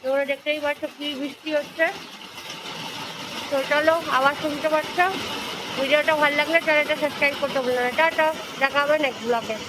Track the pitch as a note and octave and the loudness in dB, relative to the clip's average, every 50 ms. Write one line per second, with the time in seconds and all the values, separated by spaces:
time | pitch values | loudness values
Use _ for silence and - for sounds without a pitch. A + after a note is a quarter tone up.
0 | - C4 C4+ C#4 C#4+ C4+ C#4 C#4 - D4+ D4+ D4+ D4 D4 D4 - D#4 C#4+ - C#4+ | 0 0 0 0 0 0 -2 -4 0 -2 -2 0 0 -2 -2 -2 -4 -8 -8 -6
1 | D4 D4 D4 B3+ C#4+ C#4 C#4 - - D#4 D4+ D4 C#4 C#4 - - E4 F4 G4 - | -6 -6 -4 -4 -6 -6 -8 -8 -6 -2 -2 -2 -2 -4 0 2 2 2 2 -4
2 | - - - - - - - - - - - - - - - - - - - - | -12 -14 -16 -16 -16 -16 -16 -14 -14 -12 -12 -12 -12 -12 -10 -10 -10 -10 -10 -10
3 | - - - - - - - - - - D4 C4+ C4+ C4+ D4 D4 D4+ D#4+ D#4+ E4+ | -10 -10 -10 -10 -10 -10 -10 -10 -6 -2 -2 -2 0 2 2 4 6 4 4 4
4 | D#4+ D#4 C4+ B3+ C4 C#4 D4 C#4 - D#4 D4 C#4+ C#4+ D#4 D#4 D#4 D#4 - - - | 0 0 2 4 4 4 2 2 -2 -4 -4 0 0 2 2 2 0 -2 0 2
5 | F4+ F#4+ F#4+ C#4+ - - - - - - - - - - - - C4+ C4+ D4 D4+ | 2 2 2 -2 -6 -6 -6 -8 -8 -8 -8 -10 -10 -8 -4 -2 2 2 2 4
6 | D4+ D#4 D#4 D4+ D4+ D4 C#4+ D4 D4+ D4 E4 E4 E4+ D#4+ D4+ D4+ D4 D4 D4+ D4+ | 4 2 4 4 4 4 4 2 0 2 2 2 4 4 4 4 4 2 0 0
7 | D4+ C#4+ - - D4 C#4+ C#4+ - C#4+ C4+ - C4+ B3+ B3 B3 B3 B3 B3 A#3+ C#4 | 0 -2 0 2 0 0 0 0 -4 -2 -2 -2 0 0 0 2 0 0 2 4
8 | D#4+ E4 D#4+ D#4+ D#4 D#4 D#4+ D4+ - - - - C4+ C4+ C4+ C#4+ C#4+ C#4+ D4+ D#4 | 2 2 4 2 2 2 2 -2 -10 -10 -2 0 0 2 2 2 2 4 2 2
9 | D4+ C4 A#3 - G#3+ A#3 A#3+ A#3 G#3+ G#3 A3 G#3+ - | 2 -2 -2 -4 -2 0 0 0 0 -4 -8 -8 -8